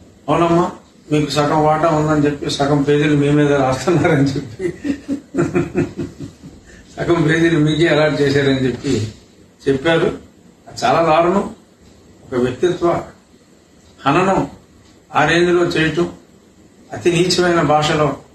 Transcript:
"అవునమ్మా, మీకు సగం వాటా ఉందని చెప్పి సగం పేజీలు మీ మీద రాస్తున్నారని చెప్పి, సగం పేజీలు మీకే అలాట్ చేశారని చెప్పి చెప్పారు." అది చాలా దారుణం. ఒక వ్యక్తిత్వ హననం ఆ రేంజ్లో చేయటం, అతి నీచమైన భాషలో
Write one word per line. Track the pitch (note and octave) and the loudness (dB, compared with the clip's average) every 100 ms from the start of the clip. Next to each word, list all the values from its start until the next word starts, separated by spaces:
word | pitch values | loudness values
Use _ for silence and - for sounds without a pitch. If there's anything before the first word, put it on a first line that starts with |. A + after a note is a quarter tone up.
| - - - | -20 -12 -2
"అవునమ్మా, | E3 E3+ E3+ E3+ - - _ - | 0 2 2 0 -6 -20 _ -4
మీకు | D3+ D3 | -2 -2
సగం | D3 D3 D#3 | -2 0 2
వాటా | D3+ D#3 E3 | 2 2 2
ఉందని | D3+ D3+ D3+ C#3+ | 0 0 2 0
చెప్పి | C#3+ - | -2 -6
సగం | - C#3 D3 | -2 0 0
పేజీలు | C#3 D3 D3+ D3 | 2 2 2 2
మీ | C#3+ | 2
మీద | D3 D3 | 2 2
రాస్తున్నారని | C#3+ C3 C3 F#3 D#3+ E3+ C#3+ | 2 0 -2 0 2 2 2
చెప్పి, | C#3 - - - F3+ - C#4+ - - C4+ - - - F3+ - - - - - - - - - - - - - - | 0 -2 -8 -8 -8 -6 -6 -6 -6 -10 -6 -4 -2 -2 -4 -4 -6 -6 -12 -12 -18 -18 -20 -20 -20 -20 -16 -6
సగం | C#3+ E3+ | -2 0
పేజీలు | D3+ E3 E3 D#3 | 2 2 2 2
మీకే | D3+ D3+ E3+ | 0 2 2
అలాట్ | D3+ D3+ C3+ | 2 2 2
చేశారని | C#3+ C#3+ C3+ C3 B2+ | 0 2 2 0 -2
చెప్పి | A#2 C#3+ A#2 G#2 - - - - _ C#3 | -4 -4 -4 -4 -10 -20 -20 -20 _ -4
చెప్పారు." | C3+ D#3+ E3 - - - _ - _ - | -2 0 0 0 -4 -14 _ -20 _ -20
అది | - | -4
చాలా | - D#3 | 0 2
దారుణం. | E3 D#3+ F3 G3 - - _ _ - - - - | 2 2 2 0 -2 -10 _ _ -20 -20 -20 -20
ఒక | - | -8
వ్యక్తిత్వ | B2+ B2 - F3+ - E3+ - - - _ _ _ _ _ _ - - C3+ | -2 -2 0 -2 0 -2 -2 -6 -18 _ _ _ _ _ _ -20 -6 -2
హననం | E3 F#3+ F#3+ C#4 - _ - - - - | 0 0 0 -4 -10 _ -20 -20 -20 -6
ఆ | C3+ | 0
రేంజ్లో | D3+ E3 F3 F3 | 2 2 2 2
చేయటం, | E3+ D#3+ D#3+ D#3 F3 - - - _ _ - _ - | 0 0 -2 -2 -4 -6 -20 -20 _ _ -20 _ -16
అతి | A#2+ F3 | -4 0
నీచమైన | E3 F3+ F3+ F3+ E3+ | 0 0 0 2 2
భాషలో | D3 D3+ D3+ D#3 D3 - - | 2 2 2 0 0 -2 -12